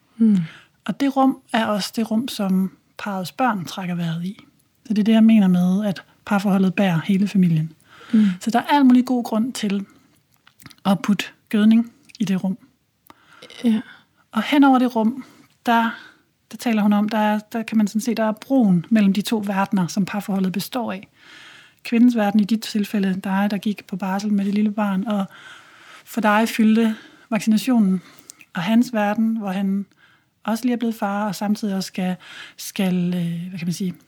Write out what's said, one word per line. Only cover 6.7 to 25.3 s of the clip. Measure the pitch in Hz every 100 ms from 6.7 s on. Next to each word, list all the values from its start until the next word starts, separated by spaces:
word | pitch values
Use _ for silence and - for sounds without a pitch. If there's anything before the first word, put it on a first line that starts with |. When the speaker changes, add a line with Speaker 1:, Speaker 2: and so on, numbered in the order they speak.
Speaker 2:
bærer | 175 196 165
hele | 151 196 202
familien. | 196 180 160 156 - _ - -
Speaker 1:
Hmm. | 220 208 180
Speaker 2:
Så | -
der | 233
er | -
al | 294
mulig | 262 247
god | 247 254
grund | 233 220 247
til | - 208 196 196 _ _ _ _ _ _ _ - - -
at | 196
putte | - 202 - - -
gødning | 220 214 220 233 - _ -
i |
det | 185 190
rum. | 190 190 _ _ _ _ - - _ - - -
Speaker 1:
Ja. | 247 220 - - _ _ _
Speaker 2:
Og | 214
hen | 208 294
over | 277 262
det | 247 240
rum, | 220 262 - - _ _ -
der, | 233 226 - - _ _ _ -
der | 220
taler | 247 220
hun | 208
om, | 208 208
der | 214
er, | 214 214
der | 208 233
kan | 220 220
man | 208
sådan | 220
se, | 240
der | 220
er | 220
broen | 214 - 269 214 175 -
mellem | 220 196
de | 196
to | 190 220 202
verdener, | 190 196 202 170
som | -
parforholdet | 180 208 185 196 185
består | 180 - 254 220
af. | 190 214 _ - - - - - _
Kvindens | - 233 247 233
verden | 202 214
i |
dit | 196 220
tilfælde, | - 220 202 214 196 185
dig, | 196 190 202
der | 202
gik | 214 202 -
på | 185
barsel | 190 196 208
med | 208
det | 196
lille | 202 208
barn, | 208 208 190 208
og | 208 196